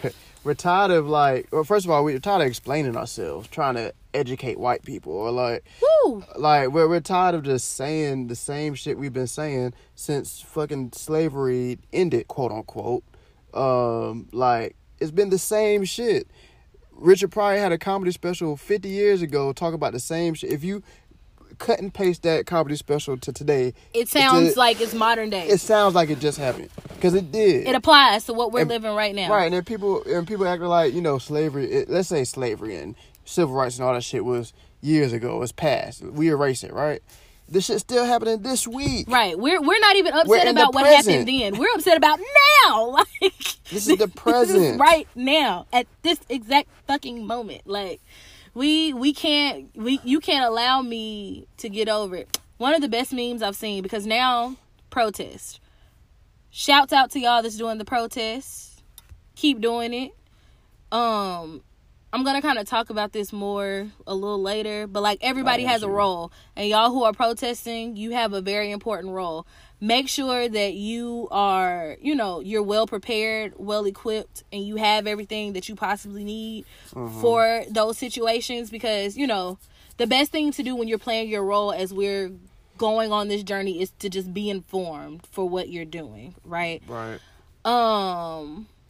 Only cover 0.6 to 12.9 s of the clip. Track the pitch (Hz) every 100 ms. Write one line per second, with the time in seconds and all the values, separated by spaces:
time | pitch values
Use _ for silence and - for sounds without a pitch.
0.6 | 180 180 202 170 147 151 143 131 - -
1.6 | 151 208 180 151 151 131 190 202 143 120
2.6 | - 147 139 117 113 - 87 73 113 -
3.6 | 143 123 110 - _ 143 131 127 127 -
4.6 | 123 123 - 101 - 85 110 123 123 117
5.6 | - - 523 640 480 220 92 - 151 151
6.6 | 131 147 160 170 - 185 180 170 139 131
7.6 | - - 139 156 147 135 123 120 - 143
8.6 | 151 135 - 127 139 127 123 - 151 135
9.6 | 123 120 _ - - 147 - - - -
10.6 | 147 143 127 - - 156 160 139 135 127
11.6 | 123 123 - 139 185 117 107 - 123 107
12.6 | - 120 107